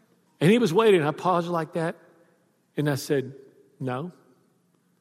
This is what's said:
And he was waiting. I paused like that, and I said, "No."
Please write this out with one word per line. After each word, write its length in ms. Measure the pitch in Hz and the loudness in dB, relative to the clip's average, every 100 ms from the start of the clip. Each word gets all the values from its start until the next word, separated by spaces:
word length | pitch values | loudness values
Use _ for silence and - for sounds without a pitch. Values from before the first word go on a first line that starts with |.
| _ _ _ - | _ _ _ 0
And 120 | 156 | 4
he 80 | 233 | 4
was 120 | 208 | 4
waiting. 300 | 185 226 185 | 2 4 4
I 100 | 147 | 2
paused 360 | 143 185 175 170 | -2 -2 -2 -2
like 260 | 170 160 | -6 -6
that, 220 | 170 160 - _ _ _ _ _ _ _ - | -6 -6 -8 _ _ _ _ _ _ _ -6
and 140 | 147 | -4
I 60 | 131 | -4
said, 380 | - 143 123 - - _ _ - | -2 -4 -4 -16 -20 _ _ -12
"No." 320 | 131 127 175 - _ _ _ _ _ _ _ _ | -8 -8 -10 -16 _ _ _ _ _ _ _ _